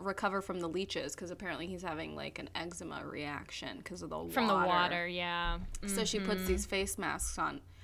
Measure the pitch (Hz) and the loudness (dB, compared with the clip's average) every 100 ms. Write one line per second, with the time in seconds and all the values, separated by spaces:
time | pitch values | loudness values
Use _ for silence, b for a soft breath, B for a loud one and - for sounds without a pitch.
0 | 196 190 196 196 190 180 170 180 190 170 | -2 0 2 2 0 -2 0 0 0 -2
1 | 139 - 175 175 185 156 175 180 180 156 | -4 -6 -8 -6 -4 -4 -4 -4 -4 -4
2 | 160 147 139 - 147 - 170 175 165 147 | -4 -6 -6 -6 -6 -4 -4 -6 -6 -6
3 | 143 143 147 143 - - - - - 180 | -6 -6 -4 -6 -8 -8 -6 -8 -10 -8
4 | 160 156 170 247 220 190 180 175 180 175 | -6 -4 0 4 6 6 8 6 6 4
5 | 175 175 175 175 175 175 180 - 202 196 | 0 0 0 2 2 0 -2 -4 0 2
6 | 208 208 190 190 185 185 - 196 196 - | 2 2 2 2 4 2 2 0 0 0
7 | 160 156 - - 156 143 - b | 0 0 -2 0 0 -2 -10 b